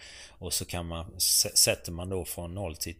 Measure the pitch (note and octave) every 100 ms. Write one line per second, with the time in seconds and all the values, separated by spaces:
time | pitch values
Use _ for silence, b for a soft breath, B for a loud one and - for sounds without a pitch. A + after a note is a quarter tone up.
0 | B B B B F2+ - F#2 F2+ E2+ E2
1 | E2+ F2 - - G#2 - - G2+ - E2+
2 | F#2 F#2+ E2 - E2+ F2+ F#2+ D#2 E2+ D#2+